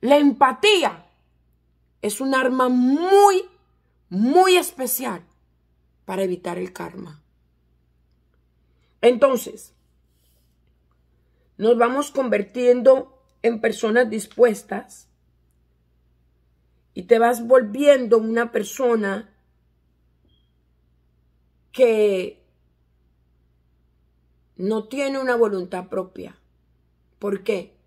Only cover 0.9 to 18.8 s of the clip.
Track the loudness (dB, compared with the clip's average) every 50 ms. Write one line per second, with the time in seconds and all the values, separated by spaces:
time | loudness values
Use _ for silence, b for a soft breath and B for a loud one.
0.9 | -4 -6 -20 _ _ _ _ _ _ _ _ _ _ _ _ _ _ _ _ _
1.9 | _ _ -8 -8 -6 -6 -4 -2 0 0 0 0 0 0 0 0 2 2 2 2
2.9 | 2 0 2 4 4 6 6 6 4 2 -4 -6 _ _ _ _ _ _ _ _
3.9 | _ _ _ _ -6 -2 -2 2 4 4 4 4 4 2 0 -2 -8 -10 -8 -8
4.9 | -6 -6 -8 -8 -10 -10 -14 _ _ _ _ _ _ _ _ _ _ _ _ _
5.9 | _ _ _ -12 -8 -6 -6 -6 -6 -8 -8 -10 -10 -8 -10 -12 -12 -14 -16 -16
6.9 | -14 -18 -20 -20 -20 _ _ _ _ _ _ _ _ _ _ _ _ _ _ _
7.9 | _ _ _ _ _ _ _ _ _ _ _ _ _ _ _ _ _ _ _ _
8.9 | _ _ 0 0 2 4 2 0 0 0 -6 -10 -18 -20 -20 -20 _ _ _ _
9.9 | _ _ _ _ _ _ _ _ _ _ _ _ _ _ _ _ _ _ _ _
10.9 | _ _ _ _ _ _ _ _ _ _ _ _ _ _ 0 0 2 2 2 0
11.9 | 0 -4 -6 -4 -4 -6 -4 -2 -2 -4 -4 -6 _ -2 2 2 2 4 6 4
12.9 | 4 4 2 -10 _ _ _ _ _ _ _ -2 -2 -2 -4 -4 -4 -2 -4 0
13.9 | 0 0 0 0 -2 -10 -10 -12 0 2 2 2 2 -4 -10 _ -12 -12 -12 _
14.9 | -20 -20 _ _ _ _ _ _ _ _ _ _ _ _ _ _ _ _ _ _
15.9 | _ _ _ _ _ _ _ _ _ _ _ _ _ _ _ _ _ _ _ _
16.9 | _ -16 -2 0 0 2 2 0 -2 -2 0 2 2 2 2 0 -6 -2 4 4
17.9 | 4 4 4 0 0 0 0 -2 -4 -4 -4 -4 -4 -8 -8 -8 -8 -4